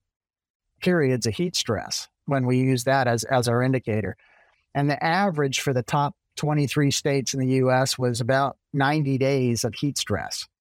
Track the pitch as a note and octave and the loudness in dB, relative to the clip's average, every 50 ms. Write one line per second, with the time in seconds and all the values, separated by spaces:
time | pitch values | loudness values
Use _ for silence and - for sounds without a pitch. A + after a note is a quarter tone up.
0 | _ _ _ _ _ _ _ _ _ _ _ _ _ _ _ - - F3+ F3+ E3+ | _ _ _ _ _ _ _ _ _ _ _ _ _ _ _ -4 0 2 2 4
1 | D3 B2+ B2+ B2 - A#2 G#2 - F3 F3+ - - - - A2 - - - - - | 4 2 2 2 0 -2 -2 -2 -2 -2 -2 -4 -4 -2 -4 -4 -4 -6 -8 -10
2 | - - _ _ _ - C#3+ C3+ B2+ B2 B2+ B2+ C3 C3 C3 B2 A#2+ C3 C3+ C#3 | -10 -12 _ _ _ -4 -2 0 2 2 2 2 2 2 2 0 2 2 2 2
3 | C3 B2 A#2 A2+ - - C#3 B2 A#2 A#2+ A#2 A#2+ B2+ C3 C3 B2+ - - G#2+ A2 | 2 2 0 0 0 0 0 0 2 2 2 2 2 2 0 0 0 -2 -2 -2
4 | G#2 F#2 - _ _ _ _ _ _ _ _ _ _ _ - C#3 C#3+ C#3+ C#3+ - | -2 -4 -6 _ _ _ _ _ _ _ _ _ _ _ -4 -2 0 0 0 -2
5 | - E3 E3 F#3 G3+ G3+ E3 D3 D3 C#3 B2+ - - D3 C3 B2 A#2 - - D3 | -2 0 0 0 0 0 0 0 0 0 -2 -2 -2 0 0 -2 -2 0 0 0
6 | C#3+ C#3+ - _ _ _ - - - D3 D3+ D3+ C#3+ B2+ - D3+ D3 C#3 - - | 0 0 -4 _ _ _ -10 -6 -4 -2 0 0 0 0 2 2 2 2 2 0
7 | - D3 C#3 C#3 A#2+ - - C3+ C3 B2+ C3 C3 B2+ B2+ B2+ B2+ C3 B2+ - - | 0 0 0 0 -2 -2 -4 -2 0 0 2 2 2 4 4 2 2 0 -2 -2
8 | B2+ B2 A#2+ A2+ B2 A#2 C3+ C3+ C#3 C3 - _ _ _ - C#3+ C#3 C#3 D3+ D#3 | -2 -2 -2 -2 0 0 2 2 0 -2 -4 _ _ _ -4 0 0 2 2 0
9 | D3+ C3+ C3+ B2 C3+ C3+ C#3 C3+ B2+ B2 A#2 A2+ - A#2 G2 - - C#3+ C3 - | 0 0 0 0 0 2 2 2 2 0 0 0 -2 -4 -4 -4 -4 -4 -4 -4
10 | - - G#2 F#2 - - - - - - _ _ | -4 -4 -4 -4 -4 -6 -10 -12 -12 -14 _ _